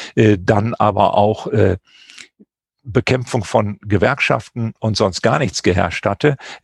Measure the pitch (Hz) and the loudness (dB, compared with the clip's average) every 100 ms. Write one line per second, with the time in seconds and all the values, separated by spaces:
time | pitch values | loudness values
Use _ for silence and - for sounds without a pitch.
0 | - - 110 101 92 107 110 117 104 98 | -8 2 4 4 2 0 0 0 0 2
1 | 98 - 104 107 - - 98 92 - _ | 2 4 2 0 -2 0 2 0 -6 _
2 | _ - - _ _ _ _ _ 131 98 | _ -20 -20 _ _ _ _ _ -4 -2
3 | - 127 120 123 95 117 104 101 104 101 | 0 -2 -2 -6 0 0 -2 -6 -2 0
4 | 101 139 - 127 - - 113 - 110 101 | 2 0 -2 -2 -4 -6 -6 -4 -4 0
5 | 101 90 117 143 131 - 104 90 90 - | 0 0 0 0 -2 -2 0 0 0 -2
6 | 107 98 151 139 - - | -4 0 0 -2 -8 -2